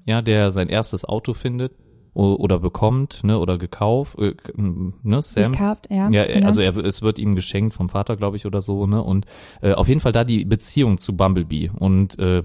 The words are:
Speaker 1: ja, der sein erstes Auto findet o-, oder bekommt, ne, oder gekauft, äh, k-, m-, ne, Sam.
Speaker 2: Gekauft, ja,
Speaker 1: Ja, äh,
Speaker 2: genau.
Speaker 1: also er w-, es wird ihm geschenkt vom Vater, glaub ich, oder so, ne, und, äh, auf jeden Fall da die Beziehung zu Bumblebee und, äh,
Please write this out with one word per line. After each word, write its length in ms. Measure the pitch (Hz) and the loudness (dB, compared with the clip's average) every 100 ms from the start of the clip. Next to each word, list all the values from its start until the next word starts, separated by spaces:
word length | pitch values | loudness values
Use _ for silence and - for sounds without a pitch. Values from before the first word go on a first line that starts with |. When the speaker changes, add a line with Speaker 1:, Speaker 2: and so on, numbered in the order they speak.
Speaker 1:
ja, 160 | - 113 | -2 -2
der 300 | 113 107 101 | 2 2 2
sein 160 | 95 90 | 0 -2
erstes 360 | 104 113 92 | -2 -2 -6
Auto 300 | - 107 - | -6 -6 -6
findet 380 | 113 127 123 127 - _ _ _ - | -6 -6 -4 -6 -10 _ _ _ 0
o-, 180 | 98 98 | 2 2
oder 240 | 95 90 | 2 0
bekommt, 640 | 87 - 107 127 139 - | 0 0 0 2 -2 -2
ne, 160 | 101 107 | 0 2
oder 180 | 87 90 | 0 -2
gekauft, 580 | 90 - 104 123 143 - | -4 -4 0 0 -2 -4
äh, 140 | 101 | -4
k-, 180 | - - - | -4 -10 -4
m-, 380 | 101 85 92 - | -4 -2 -6 -6
ne, 180 | 110 120 | -2 0
Sam. 300 | - - 175 | 0 0 0
Speaker 2:
Gekauft, 380 | 131 202 214 - | 0 -2 -2 -4
ja, 180 | 196 202 | -2 2
Speaker 1:
Ja, 120 | 208 | 2
äh, 120 | - | 4
Speaker 2:
genau. 120 | 202 196 | 4 4
Speaker 1:
also 140 | 208 | 4
er 160 | 95 92 | 2 0
w-, 60 | |
es 200 | 87 - | -2 -2
wird 160 | 110 110 | -2 0
ihm 160 | 104 | 0
geschenkt 400 | 95 - 98 110 | 0 -2 -2 -2
vom 140 | - 90 | -2 -4
Vater, 260 | 98 101 104 | -2 -4 -4
glaub 200 | 101 101 | -4 -4
ich, 100 | 104 | -4
oder 140 | 98 | -4
so, 260 | 98 98 98 | -2 -2 0
ne, 160 | 107 | 0
und, 240 | - 95 - - - - | 0 -2 -2 -10 -20 -4
äh, 100 | 101 | 0
auf 160 | 98 - | 2 2
jeden 120 | 143 | 2
Fall 120 | 131 | 2
da 100 | 117 | 0
die 220 | 120 113 | 2 0
Beziehung 520 | 90 107 - - 127 95 | 0 -2 0 2 2 2
zu 180 | - 92 | 0 0
Bumblebee 560 | 95 92 80 78 82 - | 2 2 0 -4 -4 -2
und, 400 | 95 95 98 - | 2 4 2 0
äh, 200 | 92 90 | 0 0